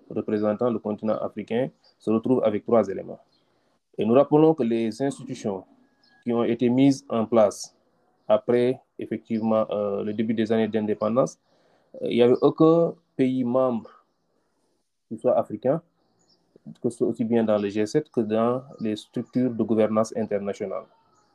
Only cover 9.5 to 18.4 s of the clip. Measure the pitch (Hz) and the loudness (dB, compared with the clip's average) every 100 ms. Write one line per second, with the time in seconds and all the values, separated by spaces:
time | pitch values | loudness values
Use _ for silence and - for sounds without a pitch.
9.5 | 110 - 104 104 101 104 107 113 113 110 | 0 0 -2 -2 -4 -4 -4 -2 -2 0
10.5 | 113 107 110 107 104 107 120 160 - _ | 0 0 -2 -2 -2 0 0 -2 -4 _
11.5 | _ _ _ _ - - 113 120 127 143 | _ _ _ _ -10 -2 4 4 4 2
12.5 | - 160 165 165 - _ - 131 131 123 | 4 4 4 2 -4 _ -2 -2 0 0
13.5 | 127 131 117 - - _ _ _ _ _ | 0 0 -2 -8 -20 _ _ _ _ _
14.5 | _ _ _ _ _ - 110 127 113 107 | _ _ _ _ _ -16 -4 0 0 0
15.5 | 107 123 165 - _ _ _ _ _ _ | -2 -2 -2 -4 _ _ _ _ _ _
16.5 | _ - - 120 - 123 113 113 117 107 | _ -20 -8 -6 -2 -4 -2 0 0 2
17.5 | 104 101 107 107 151 151 - 107 110 | 0 0 -2 -2 -2 -2 -4 -2 0